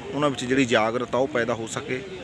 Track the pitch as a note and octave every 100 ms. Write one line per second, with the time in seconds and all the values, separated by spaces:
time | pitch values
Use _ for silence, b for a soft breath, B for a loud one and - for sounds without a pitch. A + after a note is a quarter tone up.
0 | - C#3+ D3 B2 B2 C3+ B2 A2+ A2 B2
1 | A#2+ B2 C3+ A#2+ A#2 A2+ A2+ B2 A2+ B2+
2 | B2+ B2